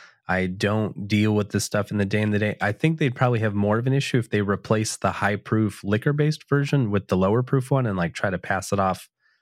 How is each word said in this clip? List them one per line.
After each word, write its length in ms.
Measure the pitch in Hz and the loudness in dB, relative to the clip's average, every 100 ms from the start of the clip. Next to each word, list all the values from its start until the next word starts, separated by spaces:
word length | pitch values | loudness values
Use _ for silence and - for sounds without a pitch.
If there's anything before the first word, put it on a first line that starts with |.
| - _ - | -20 _ -4
I 200 | 92 92 | -2 -2
don't 600 | 95 101 107 104 - 101 | -2 0 0 -2 -6 -2
deal 280 | 107 107 | 2 4
with 160 | 104 101 | 2 0
this 140 | 101 | -2
stuff 260 | - 107 101 | -2 -4 -2
in 80 | 104 | -2
the 80 | 98 | 0
day 160 | 107 | 0
in 80 | 107 | 0
the 80 | 104 | 0
day. 180 | 107 - | -2 -2
I 120 | 101 | -4
think 260 | 101 160 160 | 0 -2 0
they'd 160 | 147 | -2
probably 240 | 131 123 117 | 2 2 2
have 140 | 110 | 0
more 240 | 101 101 110 | 0 2 2
of 80 | 127 | 0
an 60 | |
issue 260 | 135 - 127 | 0 0 -2
if 120 | - | 0
they 100 | 104 | 0
replace 560 | 98 98 - 110 107 - | 0 -2 0 0 0 -2
the 160 | 98 | -2
high 240 | - 101 104 | 0 -2 -2
proof 480 | - 110 107 - | 0 0 0 -2
liquor 280 | 98 107 151 | -2 0 0
based 360 | 147 151 151 - | 0 0 -2 -2
version 420 | 143 139 143 110 | 0 2 2 2
with 180 | 101 - | 0 0
the 80 | 92 | 2
lower 260 | 95 113 | 4 2
proof 280 | 127 135 127 | 2 0 0
one 160 | 135 120 | 0 0
and, 100 | 95 | 0
like, 180 | 85 | -2
try 160 | - 104 | -2 -4
to 80 | 90 | -4
pass 340 | - 98 - | -4 -4 -2
it 80 | 98 | 0
off 280 | 95 90 - _ _ _ | 0 -2 -8 _ _ _